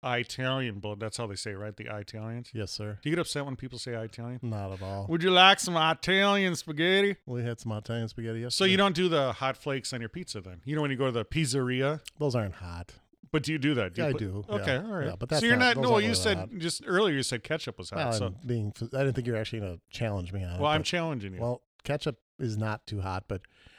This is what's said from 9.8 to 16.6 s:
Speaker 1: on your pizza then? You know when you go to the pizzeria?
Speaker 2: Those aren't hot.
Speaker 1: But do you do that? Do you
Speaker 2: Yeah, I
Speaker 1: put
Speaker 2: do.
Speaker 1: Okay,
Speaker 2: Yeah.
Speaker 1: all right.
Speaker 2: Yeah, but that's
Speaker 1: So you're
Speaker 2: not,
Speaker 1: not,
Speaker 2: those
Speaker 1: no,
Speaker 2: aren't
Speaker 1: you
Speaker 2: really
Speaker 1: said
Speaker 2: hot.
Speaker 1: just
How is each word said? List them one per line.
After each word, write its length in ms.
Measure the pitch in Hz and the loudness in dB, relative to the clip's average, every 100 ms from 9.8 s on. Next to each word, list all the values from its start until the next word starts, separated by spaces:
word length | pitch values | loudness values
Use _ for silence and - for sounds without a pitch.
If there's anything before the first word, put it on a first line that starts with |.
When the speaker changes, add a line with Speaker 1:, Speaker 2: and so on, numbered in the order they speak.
| - | -4
Speaker 1:
on 80 | 123 | -6
your 80 | 113 | -8
pizza 320 | 180 180 107 | -8 -10 -10
then? 220 | 92 90 | -12 -12
You 100 | 127 | -4
know 80 | 151 | 0
when 80 | 147 | 0
you 60 | 127 | 2
go 100 | 135 | 2
to 60 | |
the 120 | 117 | 2
pizzeria? 760 | 107 156 147 135 127 127 135 156 - - | 0 2 2 2 2 2 0 0 -6 -2
Speaker 2:
Those 160 | 147 | 0
aren't 200 | 120 101 - | 2 0 -4
hot. 380 | 90 87 90 - _ _ - | -10 -10 -12 -18 _ _ -2
Speaker 1:
But 120 | 156 | -2
do 100 | 135 | 0
you 60 | 156 | 0
do 160 | 139 | 2
that? 200 | 131 92 | 2 0
Do 60 | 87 | 0
you 40 | 156 | 0
Speaker 2:
Yeah, 20 | |
I 40 | |
Speaker 1:
put 60 | 117 | 0
Speaker 2:
do. 240 | 101 98 104 | -2 -4 -4
Speaker 1:
Okay, 260 | 208 - 131 | -2 0 0
Speaker 2:
Yeah. 80 | 220 | -2
Speaker 1:
all 60 | |
right. 120 | 190 139 | -4 -4
Speaker 2:
Yeah, 80 | - | -4
but 100 | - | -2
that's 120 | 156 | 2
Speaker 1:
So 60 | 233 | 4
you're 100 | 247 | 6
Speaker 2:
not, 200 | 254 233 | 6 4
Speaker 1:
not, 60 | |
Speaker 2:
those 0 | |
Speaker 1:
no, 80 | 247 220 | 4 4
Speaker 2:
aren't 80 | |
Speaker 1:
you 40 | 220 | 4
Speaker 2:
really 80 | 220 | 2
Speaker 1:
said 140 | 226 185 | 2 0
Speaker 2:
hot. 100 | - | -2
Speaker 1:
just 240 | 202 | -4